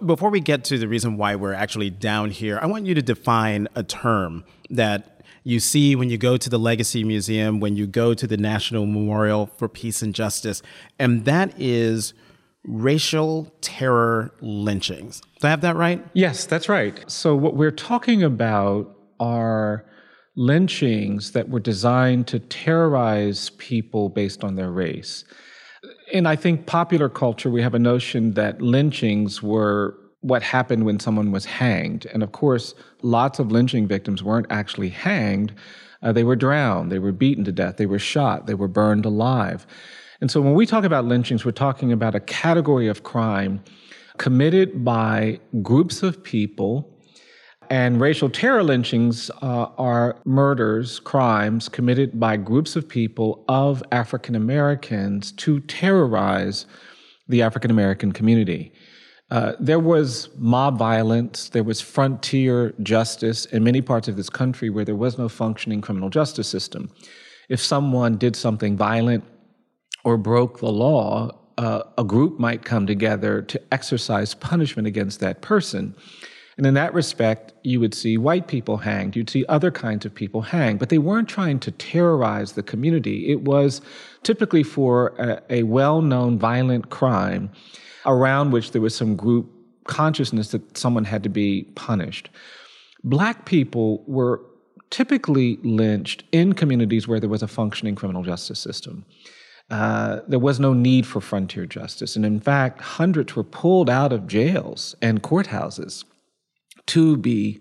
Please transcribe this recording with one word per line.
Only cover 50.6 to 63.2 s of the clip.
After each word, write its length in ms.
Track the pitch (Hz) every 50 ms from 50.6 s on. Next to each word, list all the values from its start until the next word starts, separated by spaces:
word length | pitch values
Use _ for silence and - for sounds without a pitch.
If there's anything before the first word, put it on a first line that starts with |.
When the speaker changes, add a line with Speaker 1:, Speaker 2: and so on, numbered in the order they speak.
| 110 107 107 110 123 117 - -
Speaker 2:
crimes 680 | - - - 135 127 120 110 104 104 107 110 113 - -
committed 500 | - - 123 123 123 131 139 127 - 113
by 200 | 113 110 107 104
groups 400 | 98 101 113 139 165 - - 170
of 100 | 147 -
people 560 | - 123 113 107 - - 113 110 - - - -
of 340 | 131 135 139 143 139 123 - -
African 440 | 117 123 117 - - 123 - - 117
Americans 960 | 107 107 117 135 147 143 143 143 135 - - 113 101 98 101 101 101 95 - -
to 260 | - - 160 151 143
terrorize 1040 | 135 - - - 175 190 196 185 151 120 107 101 98 98 95 95 95 98 101 - - - - - - - - - - - _ _ _ -
the 140 | 123 120
African 280 | 117 110 - 113 - 120
American 440 | 113 107 101 95 95 - - 101 90
community. 580 | - 110 110 117 113 104 90 82 85 85 - - _ - - - - - - _ _ _ -
Uh, 200 | 123 117 113 110 - -
there 200 | - 135 156 165
was 500 | 160 165 170 151 151 131 117 - - - - -
mob 400 | 120 117 120 127 135 143 131 113
violence, 720 | 117 113 113 110 110 110 113 117 120 117 - - - -
there 160 | - 120 107
was 160 | 113 110 -
frontier 920 | - - - 147 135 135 131 - - - - 135 131 131 123 123 120 110 - - 104
justice 600 | 107 113 110 113 113 - -